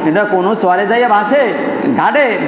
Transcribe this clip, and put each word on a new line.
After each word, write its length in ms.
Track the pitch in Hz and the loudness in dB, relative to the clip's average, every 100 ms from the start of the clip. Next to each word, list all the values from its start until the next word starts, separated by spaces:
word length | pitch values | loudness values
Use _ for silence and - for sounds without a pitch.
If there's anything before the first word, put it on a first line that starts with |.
| 156 | -2
এটা 180 | 175 | 0
কোনো 320 | 208 190 185 - | 0 0 0 0
চরে 320 | 185 180 202 | 0 0 0
যাইয়া 220 | 233 240 | 0 2
ভাসে, 440 | 208 214 285 240 160 - 277 - 240 | 2 2 0 0 -2 -4 -4 -2 0
ঘাটে 420 | 190 262 262 190 | 0 2 0 0